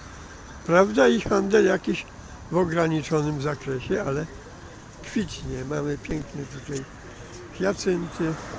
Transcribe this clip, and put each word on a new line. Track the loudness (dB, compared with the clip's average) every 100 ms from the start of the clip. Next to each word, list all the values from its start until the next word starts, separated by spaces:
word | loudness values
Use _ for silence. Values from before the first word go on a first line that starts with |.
| -16 -16 -16 -16 -16 -8 4
Prawda, | 6 8 8 6
i | 6
handel | 4 2 6 6 8
jakiś | 4 2 -2 -4 -12 -16 -14 -2
w | 2
ograniczonym | 2 4 2 2 2 2 2 0
zakresie, | -2 -4 -4 -4 -2 -2 0
ale | -2 -4 -10 -16 -16 -16 -16 -18 -16
kwitnie. | -4 -2 -2 -4 -6 -6 -4
Mamy | -2 -2 -4
piękne | -4 -6 -6 -8 -10 -10
tutaj | -8 -8 -8 -14 -16 -16 -14 -14 -12
hiacynty, | -2 -2 0 0 0 -2 -2 -2 -2 -8